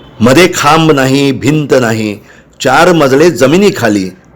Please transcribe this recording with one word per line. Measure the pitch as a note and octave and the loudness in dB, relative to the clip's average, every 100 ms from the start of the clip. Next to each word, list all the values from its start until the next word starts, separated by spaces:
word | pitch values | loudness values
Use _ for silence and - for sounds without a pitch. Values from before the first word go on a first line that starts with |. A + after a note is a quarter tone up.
| - - | -20 -4
मध्ये | A2+ C#3+ F3+ | 0 2 2
खांब | - D3 D#3+ D#3+ | 0 0 2 2
नाही, | C#3+ C3 C#3 C#3 | 0 0 0 -2
भिंत | B2 A2 D3+ C#3+ C#3 | -2 -2 -2 0 0
नाही, | A#2+ A2+ G#2+ G2+ - - _ _ | 0 -4 -6 -8 -16 -20 _ _
चार | C3 C3+ F3 | -2 0 2
मजले | E3+ C#3 C3+ F3 | 2 2 2 2
जमिनीखाली, | C3+ C3 E3+ G3+ - A#2+ G2+ F#2 - _ | 2 0 2 0 0 -2 -2 -6 -12 _